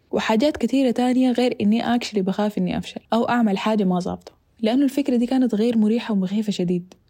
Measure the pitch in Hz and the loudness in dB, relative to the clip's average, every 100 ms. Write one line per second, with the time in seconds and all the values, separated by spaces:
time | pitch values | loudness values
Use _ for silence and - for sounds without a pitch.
0 | _ - - 220 285 302 233 269 262 220 | _ -4 0 2 2 0 -2 2 2 2
1 | 247 254 254 240 247 - 208 226 - 240 | 0 2 2 2 0 0 2 2 0 -2
2 | - 208 185 190 208 208 180 - - - | -2 -2 -2 0 -2 -2 -2 -4 -8 -14
3 | - 220 - 240 220 196 220 220 185 180 | -4 -2 0 0 0 0 0 0 0 0
4 | 175 180 - - _ _ 220 254 277 285 | -4 -8 -14 -20 _ _ 0 2 2 0
5 | 277 240 240 262 247 202 233 226 214 233 | 0 0 2 2 2 2 2 2 2 0
6 | 233 202 185 208 214 185 180 180 180 - | -2 -2 0 -2 -2 -2 -2 -2 -4 -18
7 | _ | _